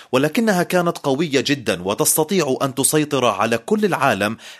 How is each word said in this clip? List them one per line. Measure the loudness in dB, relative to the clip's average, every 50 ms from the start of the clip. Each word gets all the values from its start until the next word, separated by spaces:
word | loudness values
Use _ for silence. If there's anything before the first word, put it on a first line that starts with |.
| -6 -2
ولكنها | 0 0 0 0 0 0 2 2 2 0 0
كانت | 0 0 0 0 0 -2
قوية | -2 -2 -2 0 0 0 0 0 0
جداً | 0 0 -2 -2 -2 -2 -2 -2 -2
وتستطيع | -2 -2 0 0 0 0 0 0 0 0 0 0 0 0 -2
أن | -2 -4 -2
تسيطر | 0 0 2 2 0 0 0 0 0 2
على | 2 2 2 0 0 0
كل | -2 -2 -2 0 0 0
العالم | 0 0 2 2 2 2 2 0 -2 -4 -6 -14 -18 -20